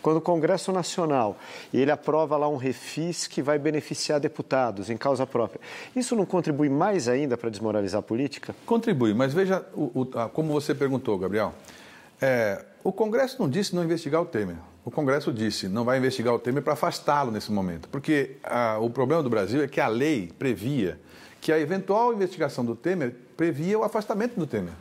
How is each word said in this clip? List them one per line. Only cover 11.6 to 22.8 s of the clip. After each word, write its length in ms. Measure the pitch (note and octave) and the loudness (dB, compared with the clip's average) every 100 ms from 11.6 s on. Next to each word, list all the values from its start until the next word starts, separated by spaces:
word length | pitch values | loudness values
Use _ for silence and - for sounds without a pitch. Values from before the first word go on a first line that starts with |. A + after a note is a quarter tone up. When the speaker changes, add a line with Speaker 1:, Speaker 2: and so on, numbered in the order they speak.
| - - - - - _ | -18 -20 -20 -20 -20 _
Speaker 2:
É, 420 | C3+ B2+ A2 G2 - - | 0 2 2 0 -8 -6
o 80 | - | -6
Congresso 420 | F#3+ A3 A3+ C4 C4 | 0 0 2 0 0
não 80 | E3+ | -2
disse 260 | C3+ G3+ F3 | 0 -2 -2
não 80 | |
investigar 380 | E3+ E3+ - D#3 | 0 -2 0 0
o 40 | E3+ | 0
Temer. 300 | A#2 G2 E2+ - - - | -2 -2 -6 -14 -16 -8
O 40 | |
Congresso 420 | - D3 C#3 D3 | -2 2 2 0
disse 340 | B2 A2 G#2 G2 | 0 -2 -2 -4
não 160 | G2+ | -2
vai 140 | A#2 C3 | 2 2
investigar 360 | C3 B2+ A#2 | 2 0 0
o 60 | A#2+ | 2
Temer 240 | B2 C3 | 0 -2
pra 100 | D3 | 0
afastá-lo 560 | D3 F3 D#3+ - D3 C3+ | 0 0 -2 0 2 2
nesse 220 | G#2+ - | -2 -2
momento. 380 | G#2 F#2 E2 - | -2 -2 -4 -8
Porque, 480 | C#3 C#3+ D3+ C3+ - | -8 0 0 0 -6
a, 340 | - A#2+ A#2 A2 | -4 0 2 2
o 100 | A#2 | -2
problema 320 | A#2+ B2+ D#3 | 0 2 2
do 80 | C#3 | 2
Brasil 320 | A2 F#2+ B2 | 0 2 0
é 60 | C#3+ | 0
que 140 | - | 0
a 60 | C3+ | 0
lei 420 | A2 D3 C#3+ F2+ - | 2 2 0 -2 -4
previa 580 | C3+ G2+ G#2+ C#3+ F#2 D#2 - - - - | -2 -2 -2 0 0 -4 -14 -20 -20 -10
que 100 | - | 0
a 80 | D#3+ | 2
eventual 540 | D3 F#3+ F#3+ G3+ A#3+ | 2 -2 0 2 2
investigação 520 | A3+ F#3 F#3 D3+ C#3+ A#2+ | 2 -2 0 -4 -2 -4
do 100 | |
Temer 380 | A#2 | -2